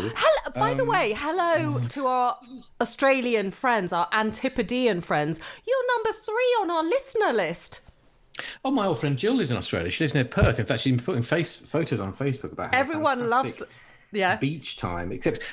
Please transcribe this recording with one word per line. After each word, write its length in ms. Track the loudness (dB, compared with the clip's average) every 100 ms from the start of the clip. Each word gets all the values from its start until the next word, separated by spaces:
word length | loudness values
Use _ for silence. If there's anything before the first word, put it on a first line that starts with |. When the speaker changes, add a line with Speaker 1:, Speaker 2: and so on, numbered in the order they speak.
| -2 2
Speaker 1:
Hel-, 360 | 4 4 0 0
by 180 | 0
the 100 | 2
Speaker 2:
Um, 60 | 2
Speaker 1:
way, 240 | 2 0 -2
hello 640 | -2 0 2 2 0 -2 -2
to 180 | -2 0
our 300 | 2 0 -2 -10 -20 -10 -4
Australian 680 | -2 2 4 4 2 0 0
friends, 420 | -2 0 2 2
our 160 | 0 0
Antipodean 880 | 0 0 0 -2 -2 -2 2 2 2
friends. 380 | 0 0 0 -2 -8 -8 -2
You're 220 | 0 2 0
number 140 | 0 -4
three 400 | -4 0 2 2
on 80 | 0
our 120 | 0
listener 480 | 2 0 0 0 2
list. 460 | 2 0 -2 -4 -6 -16 -20 _ _ _ -14 -12 -6 0
Speaker 2:
Oh, 60 |
my 160 | 2 2
old 120 | 0
friend 160 | 0 0
Jill 200 | 2 2
lives 160 | 2
in 60 | -2
Australia. 340 | -2 -2 -2
She 120 | 0
lives 120 | 0 2
near 100 | 2
Perth. 340 | 4 4 4
In 60 | 0
fact, 160 | 0
she's 120 | 2 0
been 100 | 0
putting 160 | -2
face-, 360 | 0 0 -2 -6
photos 420 | -4 -2 0 -2
on 140 | -4
Facebook 380 | -2 -2 -2 -6
about 200 | -8 -2
her 60 | 0
Speaker 1:
Everyone 400 | 0 0 0 0 0
Speaker 2:
fantastic 300 | 0 0 -4
Speaker 1:
loves, 40 | -8 -14 -20 -20 -8
yeah. 260 | 0 0 2
Speaker 2:
beach 380 | -2 -2 -10 -6
time, 340 | -4 -4 -4
except 280 | -2 -2 -2 -6